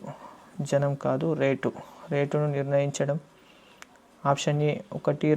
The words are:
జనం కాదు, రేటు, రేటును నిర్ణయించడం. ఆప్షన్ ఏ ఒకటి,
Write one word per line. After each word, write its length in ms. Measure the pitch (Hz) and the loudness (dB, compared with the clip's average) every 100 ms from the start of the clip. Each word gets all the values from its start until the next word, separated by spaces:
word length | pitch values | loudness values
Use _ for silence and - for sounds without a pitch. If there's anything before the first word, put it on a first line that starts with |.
| - - - - - - 143 | -8 -14 -18 -20 -16 -10 -2
జనం 240 | 139 143 143 139 | 0 0 -2 -2
కాదు, 240 | 135 165 151 | 0 0 0
రేటు, 280 | 139 135 131 - - - - | 0 0 -2 -6 -10 -16 -4
రేటును 340 | 143 143 147 151 139 | -2 0 0 0 -2
నిర్ణయించడం. 600 | 139 143 143 139 143 151 - - - - - - - - _ - 139 | 0 2 0 0 -2 -2 -6 -20 -20 -20 -20 -20 -20 -20 _ -4 0
ఆప్షన్ 300 | 143 - 147 147 | 2 2 2 2
ఏ 40 | 143 - 147 | 0 -4 -4
ఒకటి, 320 | - 147 151 | -2 2 4